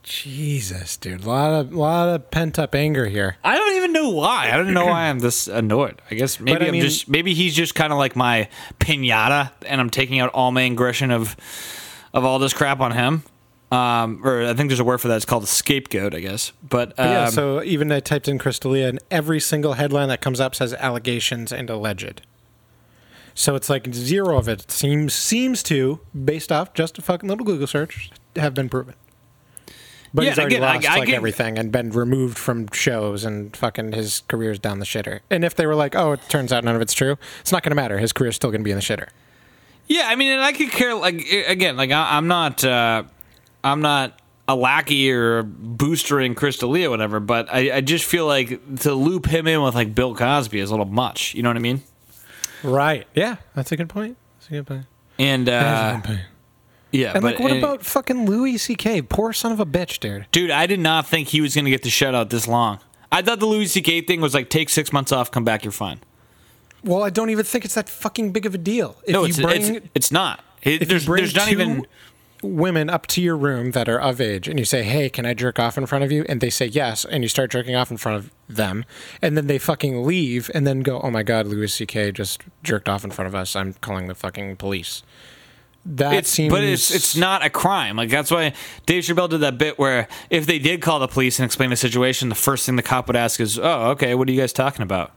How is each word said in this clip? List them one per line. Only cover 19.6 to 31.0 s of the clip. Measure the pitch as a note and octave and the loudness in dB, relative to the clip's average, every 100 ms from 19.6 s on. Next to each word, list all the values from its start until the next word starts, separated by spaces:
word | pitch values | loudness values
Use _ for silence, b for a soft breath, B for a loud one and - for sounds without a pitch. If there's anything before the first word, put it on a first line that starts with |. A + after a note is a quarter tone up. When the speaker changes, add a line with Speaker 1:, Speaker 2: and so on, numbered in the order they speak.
| D3 | 0
Speaker 1:
headline | B2+ C#3+ C#3+ C#3 | 0 0 2 0
that | B2 | 0
comes | C#3+ B2 | -2 0
up | C3 | -2
says | - B2 | 0 -4
allegations | B2 C3 A#2+ A#2+ A#2+ - A#2+ A2+ | -2 -4 -2 -2 -2 -2 -4 -8
and | B2 A#2+ | -8 -6
alleged. | A2 G#2+ F#2+ G2 - _ _ _ _ _ b b b b b b | -6 -4 -6 -10 -14 _ _ _ _ _ b b b b b b
So | - - | -2 -2
it's | C3+ - | 0 0
like | C3+ B2+ | -2 -2
zero | A#2+ B2 F#3+ F#3+ C#3 | -6 -2 0 2 2
of | A2+ | 0
it | G#2+ - | -4 -4
seems, | - C#3+ D3 D3+ | -2 0 0 0
seems | - - A3+ C4 B3 | -2 0 0 0 -2
to, | - D3 C3 C#3+ - C#3+ | 0 0 0 -2 -10 -4
based | C3+ D#3 - | -2 -2 -2
off | D3+ F3+ | -2 -2
just | - D#3+ - | -2 -4 -4
a | |
fucking | - F3+ G3 | -4 -4 -4
little | G#3 A3 | -4 -2
Google | D#3+ C#3 | -2 -2
search, | C#3+ D#3+ - - - _ - | -2 -4 -8 -14 -18 _ -2
have | D3+ | -2
been | C3 B2+ | 0 -2
proven. | B2+ B2+ - _ _ _ _ B B B B B B B C#3+ | -4 -6 -18 _ _ _ _ B B B B B B B 0
But | C#4 | 2
Speaker 2:
Yeah, | |
Speaker 1:
he's | G#3 | 2
already | C#3+ | 2
Speaker 2:
again, | B2+ C3 | 2 2
I, | D#3 | 2
Speaker 1:
lost, | D3 | 4
Speaker 2:
I | |
Speaker 1:
like, | F3+ | 4